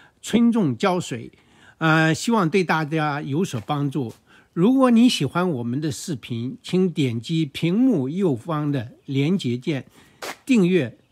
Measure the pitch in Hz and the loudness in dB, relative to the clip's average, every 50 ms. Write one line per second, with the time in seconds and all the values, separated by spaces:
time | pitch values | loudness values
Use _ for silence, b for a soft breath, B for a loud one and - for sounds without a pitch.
0 | B B B B - - - 233 233 233 226 233 202 143 120 110 - 196 180 180 | B B B B -6 -2 2 2 4 4 4 2 2 0 0 0 0 0 0 0
1 | - - 131 113 123 - - b b b b b b b b b 160 160 160 160 | -4 -6 -8 -12 -12 -14 -20 b b b b b b b b b 0 2 4 4
2 | 160 160 156 - - - 233 220 180 156 180 196 180 151 170 160 156 143 160 160 | 4 2 0 0 0 0 2 2 2 2 2 0 0 0 0 -2 -2 -2 -2 -2
3 | 151 151 139 147 156 151 135 156 196 - - 113 98 - 151 143 143 143 131 156 | -2 -2 -4 -4 -6 -4 -4 -2 -2 -4 -4 -6 -6 -4 -4 -2 -2 -2 -2 -4
4 | 127 110 - _ _ b b b b b b 175 170 233 262 269 262 254 240 226 | -6 -6 -8 _ _ b b b b b b 2 2 4 4 4 4 6 6 6
5 | 240 254 - - 151 123 - 170 180 185 160 120 120 120 120 143 151 156 123 - | 6 4 4 2 -2 -2 -2 0 -2 0 -2 -2 -4 -4 -4 -4 -4 -4 -6 -6
6 | - - 156 113 - - 120 113 120 131 - - - - - 185 190 185 151 - | -8 -8 -8 -8 -8 -8 -8 -6 -6 -8 -10 -12 -8 -4 0 0 0 0 0 0
7 | 139 127 113 117 113 - 165 160 160 135 - - - 165 180 220 254 262 233 156 | -2 -2 -2 -4 -4 -4 -2 -2 -2 -2 -4 -4 -2 0 2 2 4 4 2 2
8 | 127 131 160 190 202 170 135 110 - 170 160 151 151 147 143 135 110 123 - - | 0 -2 -2 0 0 0 0 -2 -4 -6 -4 -4 -2 -2 -2 -2 -4 -8 -12 -16
9 | _ - 139 135 139 156 190 190 - 127 120 123 - 175 151 127 - _ B B | _ -4 -2 0 0 0 0 0 -2 -2 -4 -4 -4 -4 -4 -4 -6 _ B B
10 | B B B B B B B B _ - 262 220 180 175 185 175 131 110 - - | B B B B B B B B _ 2 4 4 4 4 4 2 2 0 -4 -12
11 | _ _ | _ _